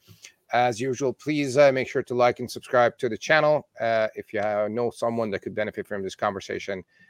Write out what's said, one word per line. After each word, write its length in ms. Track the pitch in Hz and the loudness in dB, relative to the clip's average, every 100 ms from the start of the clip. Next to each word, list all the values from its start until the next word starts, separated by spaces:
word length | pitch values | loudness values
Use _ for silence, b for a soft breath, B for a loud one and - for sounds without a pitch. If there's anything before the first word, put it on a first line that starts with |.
| b b b b _ | b b b b _
As 260 | 117 123 110 | 0 0 0
usual, 340 | 131 120 135 | -4 -2 -4
please, 440 | - 147 147 139 131 | -4 -4 -2 0 6
uh, 140 | 139 | 6
make 160 | 131 120 | 4 -2
sure 160 | 135 | -4
to 100 | - | -2
like 260 | 123 123 120 | 2 2 2
and 120 | 120 | -6
subscribe 460 | 110 - 127 117 - | -10 0 4 4 2
to 80 | 120 | -4
the 100 | 107 | -4
channel, 500 | - 156 151 147 - - | 2 2 4 2 -2 -6
uh, 300 | 117 113 110 - | 0 0 0 -4
if 180 | - | -8
you 80 | 104 | -4
ha-, 260 | 104 104 104 | -2 0 -2
know 240 | 113 120 | -2 -4
someone 400 | - 117 117 110 | -2 -2 -2 -2
that 80 | 95 | -4
could 140 | 107 104 | -6 -4
benefit 320 | 104 107 - | -4 -6 -8
from 160 | 101 | -6
this 120 | 95 - | -6 -4
conversation. 680 | 104 98 - 98 - 95 - b b | -4 -4 -6 -8 -6 -10 -10 b b